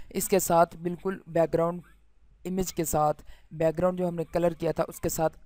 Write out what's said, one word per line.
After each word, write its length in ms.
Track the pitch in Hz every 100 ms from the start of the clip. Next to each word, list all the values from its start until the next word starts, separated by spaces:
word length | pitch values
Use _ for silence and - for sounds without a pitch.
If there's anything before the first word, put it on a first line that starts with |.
| -
इसके 260 | - - 190
साथ 340 | - 170 175 165
बिल्कुल 440 | 175 175 190 190 -
background 520 | 165 160 160 170 175 - - _ _ _ _
image 260 | 175 185 185
के 120 | - 160
साथ 380 | 151 151 151 - - -
background 440 | 156 160 160 185 180
जो 80 | 180
हमने 180 | 170 160
color 280 | 175 175
किया 180 | 165 160
था 100 | 151
उसके 240 | - - 170
साथ 200 | - 160 -